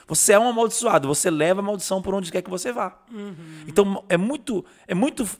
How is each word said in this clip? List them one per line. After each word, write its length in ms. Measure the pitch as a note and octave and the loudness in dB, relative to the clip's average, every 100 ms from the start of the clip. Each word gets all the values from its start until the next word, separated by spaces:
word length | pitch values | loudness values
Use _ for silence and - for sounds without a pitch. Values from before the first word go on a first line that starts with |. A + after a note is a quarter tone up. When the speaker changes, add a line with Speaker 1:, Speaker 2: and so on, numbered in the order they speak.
| - | -6
Speaker 1:
Você 240 | D#3+ - | 0 6
é 80 | G#3 | 6
um 80 | A#3+ | 4
amaldiçoado, 580 | A#3 A3+ - A#3+ F3+ C#3 | 2 0 0 2 2 2
você 220 | D3 G3 | 0 0
leva 300 | D#3+ D#3 F#3+ | 2 2 0
a 40 | |
maldição 380 | G3+ G#3 - F#3+ | -2 -6 -4 -4
por 120 | F#3 | -2
onde 180 | G3 F3+ | -4 -4
quer 100 | E3 | -6
que 80 | F#3 | -6
você 220 | F3+ G#3 | -6 -6
vá. 260 | A#3+ G3 - _ | -6 -6 -8 _
Speaker 2:
Uhum. 240 | A3+ G3+ E3+ E3 D#3 D#3 | -16 -14 -14 -16 -16 0
Speaker 1:
Então, 380 | D#3+ G3+ G3 - | 4 4 2 0
é 80 | E3+ | 0
muito, 480 | G3+ D4 - A3 - _ - | 0 -2 -4 -4 -6 _ -6
é 60 | F3+ | 0
muito, 320 | C4 - A3 - | 0 0 -6 -2